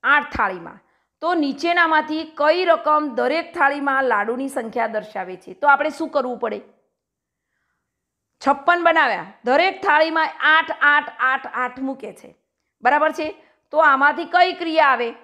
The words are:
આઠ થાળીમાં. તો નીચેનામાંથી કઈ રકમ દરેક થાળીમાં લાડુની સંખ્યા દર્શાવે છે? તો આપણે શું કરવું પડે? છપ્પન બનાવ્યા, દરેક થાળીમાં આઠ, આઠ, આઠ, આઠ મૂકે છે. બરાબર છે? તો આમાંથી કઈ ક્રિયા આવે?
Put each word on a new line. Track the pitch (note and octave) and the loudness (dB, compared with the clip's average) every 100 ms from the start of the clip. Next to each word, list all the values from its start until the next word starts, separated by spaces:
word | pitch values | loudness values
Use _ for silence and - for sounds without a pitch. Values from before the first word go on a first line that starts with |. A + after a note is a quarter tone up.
આઠ | B3+ D4 - - | 2 0 0 -4
થાળીમાં. | G#3 F#3 E3+ - _ _ _ _ | -4 -4 -14 -20 _ _ _ _
તો | D#4+ | -2
નીચેનામાંથી | F4 C#4+ C4+ E4+ F4 E4 D#4 D#4 D#4 D#4+ - | 0 -2 -2 -2 2 2 2 -2 -8 -8 -2
કઈ | D4 F4 | 0 2
રકમ | F4+ E4 D4+ D4+ D4+ | 2 0 2 0 0
દરેક | A#3 B3 D#4 E4 | -2 -2 -2 -4
થાળીમાં | F4 C#4 C#4+ C#4 C4+ | 0 0 0 -2 0
લાડુની | C4 G#3 G#3 B3+ C4+ | 0 0 -2 -6 -6
સંખ્યા | C4+ A3+ A#3+ A3+ | -8 -6 -4 -4
દર્શાવે | G#3+ G#3+ G3 F#3 F#3 | -4 -8 -12 -10 -14
છે? | - | -18
તો | F#3 C#4+ | -2 2
આપણે | C#4 D4+ | 4 2
શું | D4+ E4 | -4 -4
કરવું | D4 B3+ A#3+ | -4 -4 -6
પડે? | A3+ G#3 - _ _ _ _ _ _ _ _ _ _ _ _ _ _ _ _ _ C4+ | -6 -8 -14 _ _ _ _ _ _ _ _ _ _ _ _ _ _ _ _ _ -2
છપ્પન | C#4 D#4+ F4 | 0 2 2
બનાવ્યા, | E4+ E4 C4+ F#3 F#3 - | 4 2 2 -2 -8 -8
દરેક | A#3+ C#4 F#4 F#4+ | 0 2 2 0
થાળીમાં | F#4+ D4+ D#4+ E4 D#4 - | 2 2 2 0 -2 0
આઠ, | C#4+ D#4 D#4+ - | 2 2 2 0
આઠ, | C#4+ D4 D4 - | 2 2 0 -4
આઠ, | B3+ C4+ C4+ | -2 -2 -6
આઠ | A3+ B3 B3 | -6 -6 -6
મૂકે | C4 C4+ G#3+ | -8 -8 -14
છે. | - - _ _ _ _ _ | -18 -20 _ _ _ _ _
બરાબર | A#3+ D4 - | 0 2 0
છે? | - G#3 - _ _ _ | -2 -8 -10 _ _ _
તો | D4+ | 2
આમાંથી | D#4 C4+ C#4+ D4 | 4 6 2 0
કઈ | E4 F4 F#4 | -2 2 2
ક્રિયા | F4+ E4+ D#4 C#4 | 0 -2 2 4
આવે? | A#3+ A#3 - | 2 -2 -8